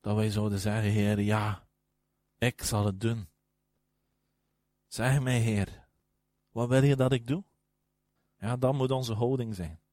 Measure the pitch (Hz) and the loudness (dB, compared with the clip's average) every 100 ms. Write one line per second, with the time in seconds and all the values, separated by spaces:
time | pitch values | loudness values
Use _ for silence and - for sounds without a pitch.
0 | - 107 110 107 104 101 104 107 107 104 | -2 0 0 0 0 0 -2 0 0 2
1 | 104 104 104 107 104 98 _ _ _ _ | 2 2 2 0 0 -4 _ _ _ _
2 | _ _ _ _ 120 - - 107 104 95 | _ _ _ _ -4 -2 -4 0 0 0
3 | 113 117 90 _ _ _ _ _ _ _ | -2 -2 -8 _ _ _ _ _ _ _
4 | _ _ _ _ _ _ _ _ _ - | _ _ _ _ _ _ _ _ _ -4
5 | 113 139 131 123 113 104 95 - _ _ | 0 2 2 2 2 0 -2 -6 _ _
6 | _ _ _ _ _ 113 120 131 139 135 | _ _ _ _ _ -6 2 4 4 4
7 | 131 131 117 156 - _ _ _ _ _ | 2 0 -2 -6 -6 _ _ _ _ _
8 | _ _ _ _ - 123 127 139 131 131 | _ _ _ _ -6 0 0 2 0 0
9 | 123 110 120 135 117 98 85 82 _ | -2 0 0 0 -4 -6 -8 -10 _